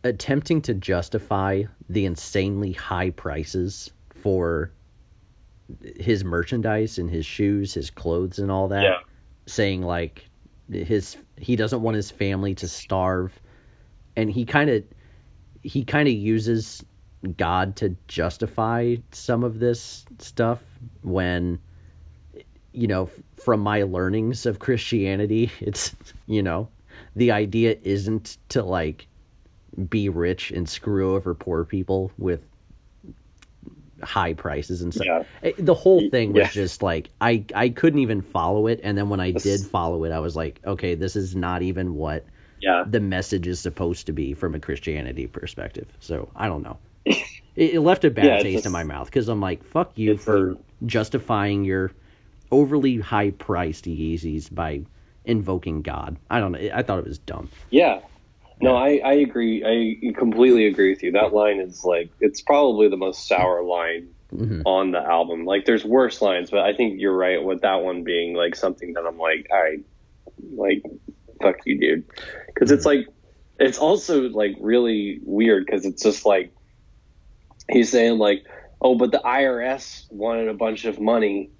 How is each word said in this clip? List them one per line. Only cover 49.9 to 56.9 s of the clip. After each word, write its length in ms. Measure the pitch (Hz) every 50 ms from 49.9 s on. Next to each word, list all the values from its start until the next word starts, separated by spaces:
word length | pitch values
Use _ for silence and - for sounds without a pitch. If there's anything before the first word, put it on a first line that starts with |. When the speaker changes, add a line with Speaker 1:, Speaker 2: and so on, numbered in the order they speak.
| - -
Speaker 1:
you 140 | 110 107
Speaker 2:
It's 120 | 107 101 -
Speaker 1:
for 280 | - 107 101 95 92
Speaker 2:
a 40 | 92 - - _ - - 120
Speaker 1:
justifying 800 | 117 - 117 107 - - 131 - - 117 104 101 101 101 101 98
your 260 | 95 95 95 95 95 - - - - - _ _ - _ - - -
overly 460 | 127 139 147 135 147 147 135 135 123 113
high-priced 840 | 98 - 120 104 104 101 92 - - - 98 87 87 82 80 - -
Yeezys 640 | 87 82 78 80 80 82 82 82 80 76 78 78 - 87
by 280 | 85 85 78 73 71 85 - - - - _ _ - _
invoking 580 | 117 117 110 98 92 95 87 - 87 78 78
God." 360 | 76 76 71 73 73 73 78 - _ -
I 80 | - 120
don't 140 | 104 95
know. 180 | 87 71 95 104
I 100 | - 123
thought 180 | 123 -